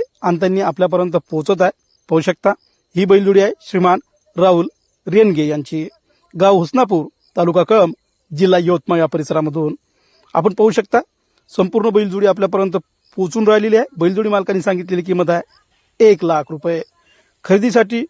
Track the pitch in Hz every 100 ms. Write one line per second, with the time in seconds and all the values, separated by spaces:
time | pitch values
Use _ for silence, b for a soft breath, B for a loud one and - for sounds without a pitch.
0 | 466 _ 190 170 185 190 190 160 180 180
1 | 180 165 - 156 147 185 185 - _ _
2 | _ 160 160 175 190 202 _ _ _ 175
3 | 190 196 196 196 202 - - 190 180 185
4 | - _ _ - 185 170 170 - _ _
5 | - 196 214 160 151 151 135 160 160 -
6 | _ _ _ 165 196 196 165 254 240 180
7 | 147 - _ - 170 170 165 220 175 -
8 | _ _ _ 147 185 180 175 170 - 170
9 | 160 165 147 160 156 147 151 - _ _
10 | _ _ _ - 180 - 220 180 190 240
11 | 311 _ _ _ _ - 185 196 214 208
12 | 208 190 202 185 - 196 196 175 - _
13 | _ - 185 220 214 214 214 226 269 -
14 | 170 190 214 202 185 196 196 185 180 180
15 | 175 180 170 170 - _ _ _ _ _
16 | 220 196 170 156 143 156 170 165 - _
17 | _ _ _ _ - 196 233 226 202 233